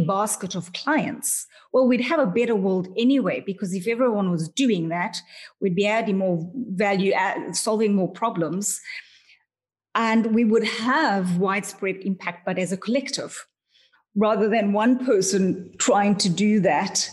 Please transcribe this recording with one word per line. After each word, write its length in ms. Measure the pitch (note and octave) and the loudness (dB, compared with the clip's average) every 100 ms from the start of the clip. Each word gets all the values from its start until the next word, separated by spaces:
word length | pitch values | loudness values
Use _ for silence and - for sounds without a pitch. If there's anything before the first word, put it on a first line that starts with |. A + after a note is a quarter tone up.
| E3 | 2
basket 500 | G3 G#3+ - F#3 F#3 | 2 0 -4 -6 -8
of 180 | E3 | -10
clients, 720 | - - A#3+ D#3 - - - - - _ | -8 -2 0 0 -4 -4 -4 -8 -18 _
well, 160 | B3+ B3+ | 2 4
we'd 140 | B3 | 4
have 180 | B3 D#4+ | 2 0
a 60 | C4 | 2
better 300 | F3+ A#3+ A3 | 2 0 0
world 340 | F#3+ F#3 F#3 F#3 | 0 0 -2 0
anyway, 440 | A#3+ C#4 F#3 C3+ C#3 | 2 2 2 -2 -6
because 280 | F#3+ F#3+ | -6 -4
if 140 | F#3+ F3+ | -4 -2
everyone 420 | A#3 B3+ G#3 F#3+ | 0 2 2 0
was 200 | E3+ D#3 | 0 -2
doing 400 | - C4+ G3 E3 | 0 2 2 0
that, 320 | E3+ F3+ - - - - - | -2 -4 -8 -14 -20 -20 -4
we'd 140 | G3 F3 | -2 0
be 120 | G3+ | 0
adding 300 | A3+ A3+ F#3+ | 0 0 0
more 340 | F#3+ E3+ E3+ C4 - | 0 0 -4 -8 -6
value, 420 | F#3 G3+ G3 F#3+ | -2 0 2 2
uh, 400 | G3 - - D3 | 2 0 -2 -6
solving 400 | E3+ A3 G#3+ A3 G3+ | -6 -2 0 2 2
more 160 | F#3+ | 0
problems, 680 | - A3+ F#3 D#3+ F3 G3+ - - - - - _ _ _ _ _ _ _ - | -2 -4 -2 -2 -2 -4 -6 -10 -16 -18 -20 _ _ _ _ _ _ _ -2
and 400 | A3+ A3+ A3 A3 | 2 2 2 2
we 80 | |
would 220 | A#3 A3+ G#3+ | 4 2 0
have 720 | A3+ A3+ C#4 D4 G3+ F#3 F3 | -4 -2 0 2 0 0 0
widespread 580 | F#3+ G3 - - F#3+ F#3 | 0 -2 -4 -8 -6 -6
impact, 440 | - F#3 F3 F3 - | -4 -6 -6 -8 -6
but 140 | F3+ | -4
as 140 | F3+ | -4
a 40 | F#3 | -4
collective, 680 | G#3 C4 C4+ - - - - _ _ _ _ _ _ G3+ | -2 -4 -2 -6 -8 -12 -18 _ _ _ _ _ _ 0
rather 340 | G#3+ A3 G#3+ | 2 2 2
than 240 | A3+ G3+ | 2 2
one 300 | G3+ A3+ B3+ B3+ | 2 4 2 2
person 640 | G#3 F#3+ G3 F#3+ - - - | 2 2 2 2 0 -6 -4
trying 380 | - G3+ G3+ G3 | 2 4 4 2
to 120 | G3+ | 2
do 320 | D#3+ G#3 G#3+ | 2 2 4
that 500 | E3+ D3 D3 - - | 4 2 0 -2 -6